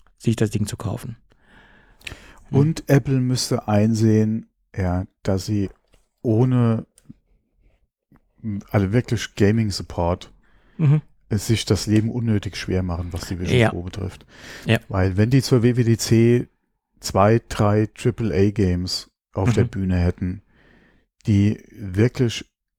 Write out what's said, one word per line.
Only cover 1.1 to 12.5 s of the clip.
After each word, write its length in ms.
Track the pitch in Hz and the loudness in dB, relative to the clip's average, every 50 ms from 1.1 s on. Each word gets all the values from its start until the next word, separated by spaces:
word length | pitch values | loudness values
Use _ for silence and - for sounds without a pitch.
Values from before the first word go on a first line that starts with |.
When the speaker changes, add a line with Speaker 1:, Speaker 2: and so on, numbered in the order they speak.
| 117 - _ _ _ _ _ _ _ - - _ _ _ _ _ _ _ - - - - - - - - - - | -16 -16 _ _ _ _ _ _ _ -20 -20 _ _ _ _ _ _ _ -20 -18 -18 -18 -20 -20 -20 -20 -10 -2
Speaker 1:
Hm. 80 | 139 135 | 2 2
Speaker 2:
Und 300 | 143 160 160 - - - | 2 2 0 -2 0 2
Apple 320 | 139 139 - 135 135 131 | 2 2 2 2 0 0
müsste 480 | 127 127 127 123 - - 131 - - 107 | 0 0 -2 -2 -2 -4 -4 -4 -2 0
einsehen, 760 | 107 104 107 110 113 107 113 110 107 107 110 110 110 113 - - _ _ _ _ - | 2 4 4 4 2 2 4 4 4 4 2 2 0 -4 -6 -12 _ _ _ _ -8
ja, 300 | - 95 90 87 90 98 - _ _ - | -4 -2 -2 -2 -2 -4 -6 _ _ -4
dass 240 | - 95 95 - | -4 -4 -2 -2
sie 240 | - 107 101 98 92 - _ _ _ _ _ _ _ _ _ - | -2 -2 -2 -2 -4 -8 _ _ _ _ _ _ _ _ _ -4
ohne, 640 | - 110 110 131 127 127 123 120 113 113 113 - - _ _ _ - - _ _ _ _ _ _ _ _ _ _ _ _ _ _ _ _ _ _ _ _ _ _ _ _ _ - 110 101 98 - - | 0 0 2 2 2 2 2 2 2 0 -2 -4 -10 _ _ _ -20 -20 _ _ _ _ _ _ _ _ _ _ _ _ _ _ _ _ _ _ _ _ _ _ _ _ _ -10 -8 -8 -8 -6 -2
also 220 | - 107 98 92 104 | 0 0 2 2 2
wirklich 420 | 123 - - 120 104 - - _ | 0 0 0 -2 -4 -4 -6 _
Gaming-Support, 960 | - 104 98 110 117 110 104 95 - 87 - - - 85 85 92 - - - - _ _ _ _ _ _ _ _ | 2 2 2 4 2 0 -2 -4 -6 -10 -8 -6 -4 -2 -2 -2 -4 -6 -12 -20 _ _ _ _ _ _ _ _
Speaker 1:
Mhm. 240 | - 165 135 147 151 - _ _ _ _ - | 0 2 2 2 2 0 _ _ _ _ -4
Speaker 2:
es 160 | 113 101 - | -4 -2 0
sich 180 | - 113 104 - | 0 -2 -2 0
das 220 | - 107 92 - | 0 -2 0 0
Leben 240 | 101 104 110 107 117 | 2 2 2 2 0
unnötig 460 | 120 120 117 117 107 101 - 95 | -2 -4 -2 -2 -2 -2 -2 -6